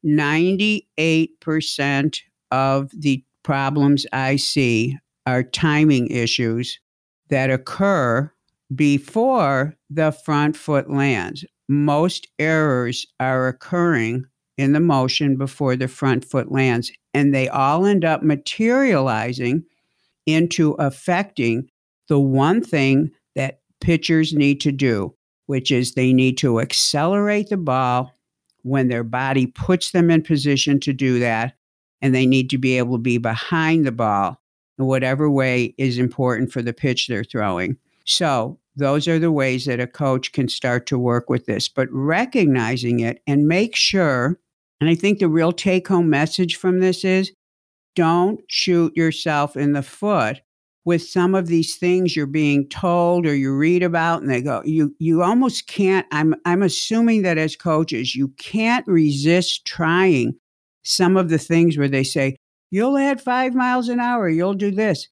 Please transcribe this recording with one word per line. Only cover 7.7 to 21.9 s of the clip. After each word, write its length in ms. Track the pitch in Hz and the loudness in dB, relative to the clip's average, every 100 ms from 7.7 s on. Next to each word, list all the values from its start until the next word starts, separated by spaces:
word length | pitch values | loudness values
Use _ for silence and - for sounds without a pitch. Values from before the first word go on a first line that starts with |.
| - 196 190 127 117 147 _ _ _ _ | -2 0 2 2 0 -2 _ _ _ _
before 1000 | 131 147 143 143 220 247 254 151 135 143 - _ | -2 2 0 -2 -2 0 2 0 0 -2 -6 _
the 200 | 151 156 | -2 -2
front 460 | 151 - 147 147 147 | -2 -4 0 0 -2
foot 340 | - 143 - | -2 -2 -2
lands. 540 | 139 139 117 90 - - _ - | -2 0 0 -4 -10 -16 _ -4
Most 600 | 143 147 147 175 - - _ | 0 2 2 0 -2 -14 _
errors 680 | 156 160 151 127 123 120 - _ | -2 0 2 0 -2 -6 -10 _
are 280 | 131 131 127 | -2 0 -2
occurring 760 | 123 - 175 175 147 113 123 131 _ _ - | -4 -6 0 2 2 0 -4 -8 _ _ -2
in 160 | 135 | 0
the 80 | 147 | 2
motion 560 | 170 139 127 - 143 131 | 2 2 0 0 -2 -2
before 400 | 135 - 139 127 | -4 -4 -2 -2
the 120 | 131 | -4
front 360 | - 135 123 | -4 -2 -2
foot 260 | - 135 120 | -2 -4 -2
lands, 400 | 139 131 120 120 - _ | 0 0 0 -4 -12 _
and 220 | 139 143 | 0 2
they 140 | 139 131 | 2 0
all 360 | - 135 156 | 0 0 2
end 220 | 196 202 165 | 2 2 2
up 160 | 151 | 0
materializing 1400 | 156 147 - - 220 254 269 165 135 110 117 123 123 147 165 _ _ _ _ _ | 0 0 -4 -2 0 2 2 2 0 0 -4 -4 -2 -2 -4 _ _ _ _ _
into 480 | - 156 170 - 156 | 0 2 0 2 0
affecting 960 | - 143 135 - 180 202 - 117 113 135 _ _ | 2 -2 -4 -4 -2 -2 -4 -2 -2 -6 _ _